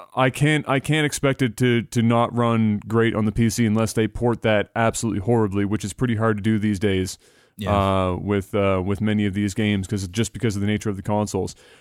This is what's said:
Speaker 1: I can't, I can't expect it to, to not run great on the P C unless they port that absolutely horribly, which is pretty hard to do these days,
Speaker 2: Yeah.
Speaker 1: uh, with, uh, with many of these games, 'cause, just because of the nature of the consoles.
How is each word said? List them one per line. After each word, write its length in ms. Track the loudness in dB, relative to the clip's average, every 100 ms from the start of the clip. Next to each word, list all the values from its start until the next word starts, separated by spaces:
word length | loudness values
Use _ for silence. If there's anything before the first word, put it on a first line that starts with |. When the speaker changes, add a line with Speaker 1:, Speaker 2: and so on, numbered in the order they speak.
| -10
Speaker 1:
I 140 | -2 0
can't, 380 | 2 2 2 0
I 100 | -2
can't 280 | 0 0 0
expect 360 | 0 -2 0
it 140 | -2 2
to, 260 | 2 2
to 200 | 0 0
not 300 | 2 4 2 0
run 440 | 2 2 2 0 0
great 280 | 0 2
on 100 | 2
the 80 | 0
P 180 | 2 0
C 140 | 2 2
unless 280 | 2 0
they 120 | 0 -2
port 360 | 0 -2 0
that 280 | 2 2 0 0
absolutely 440 | 0 0 -4 -2
horribly, 420 | 0 0 0 0
which 200 | -2 -2
is 100 | -6
pretty 200 | -4 -2 0
hard 200 | 0 0
to 60 |
do 160 | 0 0
these 200 | 0 0
days, 380 | 0 0 -2 -6 _ _ _ -8
Speaker 2:
Yeah. 540 | 0 2 2 2 0
Speaker 1:
uh, 60 | -2
with, 380 | -2 -2 0
uh, 280 | 0 2 0
with 160 | -2 -2
many 240 | 0 0 0
of 60 |
these 200 | 0 -2
games, 320 | 0 0 0 -2
'cause, 200 | -4 -4
just 240 | -4 -4
because 200 | -2 -4 -2
of 40 |
the 80 | -2
nature 220 | -2 -4
of 60 | -6
the 60 |
consoles. 520 | -2 -2 0 -2 -4 -8 -20 -20